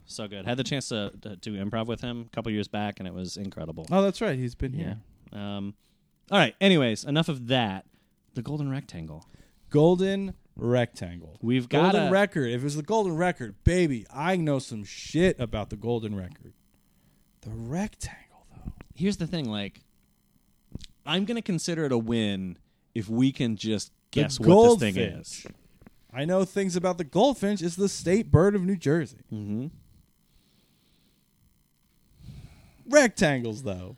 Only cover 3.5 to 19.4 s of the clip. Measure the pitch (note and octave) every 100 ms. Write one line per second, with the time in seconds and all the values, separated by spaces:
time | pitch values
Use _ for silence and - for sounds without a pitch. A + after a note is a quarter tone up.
3.5 | E2+ D#2+ D#2+ D#2+ F#3 G3 - A3 C3 B2
4.5 | - C3+ C3+ D#3+ A2 - _ - G#2 G2+
5.5 | G2+ G2+ - _ _ _ _ - G3 B2+
6.5 | - G3 E3+ B2 G#2+ - D3 E3 C#3 A#2+
7.5 | C3 A2 F#2+ - _ _ _ _ - A#2
8.5 | D3+ C#3+ C3+ - F2 D#2 D#2 - - -
9.5 | _ - D3 D#3+ F3+ F#3+ G3 G3 - _
10.5 | - A#2 B2 A#2 - F2 F2 D#2 D2+ A2+
11.5 | B2+ A#2+ D3 F3+ F3+ D3 F#3+ G3+ E3 A#2+
12.5 | A#2+ C#3+ D3+ D3 A3 F#3+ D#3+ F3+ D#3+ A2+
13.5 | G2+ - F3+ E3 A#2+ G2 - E3 F#3+ D#3
14.5 | C#3 - A2 F#2+ - - D3+ F3+ D3+ A#2
15.5 | A2 G2 G#2+ A2 A#2 A2 G2+ F#2 D3 A2+
16.5 | - _ _ _ _ _ _ _ _ A#2
17.5 | A2 A2+ E3 G#3+ - - - - _ _
18.5 | - - - - - F#3+ G3 D#3+ E3+